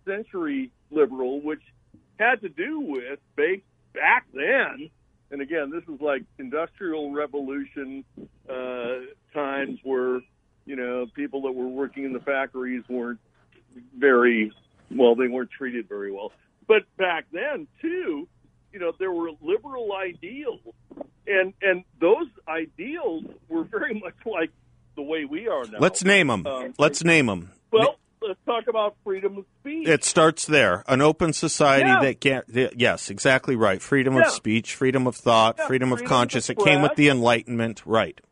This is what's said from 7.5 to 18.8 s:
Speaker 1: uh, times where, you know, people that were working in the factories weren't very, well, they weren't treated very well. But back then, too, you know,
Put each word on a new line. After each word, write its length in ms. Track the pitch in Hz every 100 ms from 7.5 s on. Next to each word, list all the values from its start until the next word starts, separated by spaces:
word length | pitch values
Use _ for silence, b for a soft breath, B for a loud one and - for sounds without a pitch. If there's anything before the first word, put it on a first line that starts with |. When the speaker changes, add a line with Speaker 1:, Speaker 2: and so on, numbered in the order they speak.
| 143 139 147 135 135 - - - _ -
Speaker 1:
uh, 500 | 127 127 123 120 127 127 - _
times 460 | 147 139 139 135 127
where, 380 | 135 127 127 127 - _ _ _ -
you 100 | 135
know, 320 | 123 123 123 143
people 260 | 143 139
that 80 | 135
were 140 | 127 127
working 360 | 131 135 139
in 100 | 135
the 60 | 123
factories 640 | - 135 135 131 127 127 110
weren't 320 | 123 120 117 _ _ _ _ _ - - -
very, 540 | 139 123 120 113 107 - _ _ -
well, 240 | 120 120 117
they 120 | 123
weren't 220 | 127 123
treated 380 | - 131 120 98
very 220 | 101 101
well. 200 | 98 104 _ _ _ -
But 160 | 214 - -
back 280 | 180 165 -
then, 360 | 170 277 262 285 _
too, 460 | 330 359 277 285 359 _ _ _ _
you 80 |
know, 120 | 190